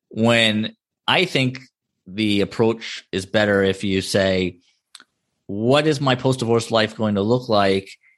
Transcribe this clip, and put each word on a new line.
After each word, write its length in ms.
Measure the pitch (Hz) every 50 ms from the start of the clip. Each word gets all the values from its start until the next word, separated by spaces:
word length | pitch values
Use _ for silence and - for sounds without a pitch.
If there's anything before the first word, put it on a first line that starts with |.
| _ _
When 640 | - 110 110 117 117 117 113 110 107 107 107 110 - _ _ _ _ _ _ -
I 180 | 123 160 185
think 340 | 131 - 143 131 127 127 127 - - _ _ _ _ _ _ _
the 360 | - 92 101 110 107 104 101
approach 640 | 98 92 - - 117 110 113 113 - - - - - _
is 140 | - 95 95
better 380 | 92 - 110 107 104 101 98 98
if 200 | 95 95 - -
you 180 | 101 95 95
say, 580 | 95 - - 107 95 95 95 92 92 90 90 - _ _ _ _ _ _ _ - - _ _ _ _ _ _ _ _ -
"What 400 | 98 101 110 120 135 147 151 156
is 120 | 151 135
my 160 | 143 135 127
post-divorce 540 | 127 - 135 127 127 120 113 117 117 113 -
life 260 | 113 113 110 107 110
going 200 | - 110 107 104
to 60 | 101
look 280 | 98 107 120 127 127 -
like? 400 | 113 104 101 98 98 98 95 - - - _ _ _